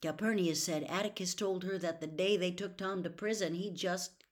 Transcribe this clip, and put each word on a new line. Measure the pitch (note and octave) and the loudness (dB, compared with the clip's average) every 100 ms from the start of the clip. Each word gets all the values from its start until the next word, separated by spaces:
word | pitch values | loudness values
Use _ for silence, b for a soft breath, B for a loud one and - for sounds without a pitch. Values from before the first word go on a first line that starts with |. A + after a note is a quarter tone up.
Calpurnia | D#3+ D#3 A3 G#3+ F3 | -6 0 2 4 4
said | D#3 - D#3 | 2 0 0
Atticus | - F3 G#3 - F#3 | 0 0 -2 -2 -4
told | - G3+ F#3 | 0 0 0
her | F3+ F#3+ | -2 -2
that | E3 E3 | -2 -4
the | D#3 | -6
day | D#3 F#3 G#3 | 0 4 4
they | F3+ | 2
took | F3+ G3+ F3+ | 0 -6 -4
Tom | F#3+ F#3+ | -2 -2
to | E3+ | -4
prison, | F3 G#3+ G#3+ F3 E3+ | -2 -2 0 0 0
he | G3 | -4
just | F3 F#3 F3+ - - - | -2 0 0 -4 -10 -20